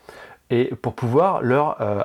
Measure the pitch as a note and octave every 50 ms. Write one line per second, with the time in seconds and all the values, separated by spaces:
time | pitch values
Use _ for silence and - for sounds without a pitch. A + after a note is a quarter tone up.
0 | _ - - - - - - _ _ _ B2+ A#2+ B2+ - B2+ - - A#2+ - -
1 | B2+ A2+ A#2+ D3 F3 G3 F3+ - - A#2 B2+ C#3+ D3+ D3+ - - A2+ G#2 G#2 G2+
2 | -